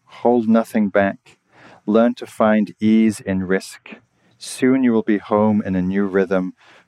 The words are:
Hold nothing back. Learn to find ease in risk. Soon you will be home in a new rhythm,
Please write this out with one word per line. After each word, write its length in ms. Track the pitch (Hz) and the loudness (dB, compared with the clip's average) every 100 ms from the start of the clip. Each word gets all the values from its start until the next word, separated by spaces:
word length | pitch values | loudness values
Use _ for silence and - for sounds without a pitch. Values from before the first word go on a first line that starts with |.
| _ | _
Hold 420 | - 120 120 110 | -4 0 0 2
nothing 400 | 113 113 113 101 | 0 0 -2 0
back. 500 | 101 98 - _ _ _ _ - - - | 0 0 -4 _ _ _ _ -20 -18 0
Learn 280 | 107 120 | 2 2
to 120 | 120 117 | 0 -12
find 480 | - 110 107 101 - | 0 2 2 0 -2
ease 400 | 107 110 110 101 | 2 4 2 0
in 240 | - 95 | -6 -6
risk. 520 | 90 95 - - - - _ _ _ _ | -2 -4 -4 -20 -20 -20 _ _ _ _
Soon 440 | - - 131 135 | -18 -2 0 2
you 100 | 127 | 2
will 100 | 113 | 0
be 160 | 107 104 | 0 -4
home 440 | - 104 107 104 | 0 0 2 0
in 100 | 101 | -2
a 80 | 92 | -2
new 240 | 92 98 101 | -2 -2 -2
rhythm, 480 | 95 92 95 92 - _ - | -2 0 -2 -4 -10 _ -20